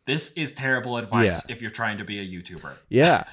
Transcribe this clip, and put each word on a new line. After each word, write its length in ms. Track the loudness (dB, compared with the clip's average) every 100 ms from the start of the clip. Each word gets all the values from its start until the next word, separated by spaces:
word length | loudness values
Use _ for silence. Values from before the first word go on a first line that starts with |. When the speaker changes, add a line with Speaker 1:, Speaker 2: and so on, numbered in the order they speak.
| -4
Speaker 1:
This 260 | -2 -4
is 200 | -6 -6
terrible 440 | -4 0 0 0 -4
advice 460 | 0 2 4 2 -6
Speaker 2:
Yeah. 80 |
Speaker 1:
if 60 | -10
you're 100 | -10
trying 280 | -4 -4 -4
to 60 |
be 140 | -6 -8
a 40 | -8
YouTuber. 460 | -10 -12 -14 -14 -16 0
Speaker 2:
Yeah, 360 | 6 6 6 0